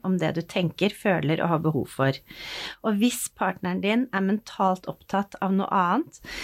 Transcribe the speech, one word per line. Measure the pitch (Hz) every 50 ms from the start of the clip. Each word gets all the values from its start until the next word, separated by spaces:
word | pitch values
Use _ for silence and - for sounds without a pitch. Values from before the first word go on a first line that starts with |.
| -
om | 196 185 175
det | 160 160 160
du | 170
tenker, | 165 - - 202 180 160 - - 180 208
føler | - - - 214 180 160 143 143 160 -
og | - 170
har | 170 151 160
behov | 156 156 131 - -
for. | - - 135 135 135 - - - - - - - - - - - - -
Og | - 220 208 202
hvis | 220 247 240 - - -
partneren | _ - 208 185 185 - - 180 180 190
din | 185 202 220 240 254 -
er | - 190
mentalt | 190 190 208 208 - - - - 202 190 185 185 -
opptatt | - 185 - - - - 196 196 - - -
av | 202 190
noe | 190 190 190 -
annet, | - 196 180 175 190 262 339 - - - - - - -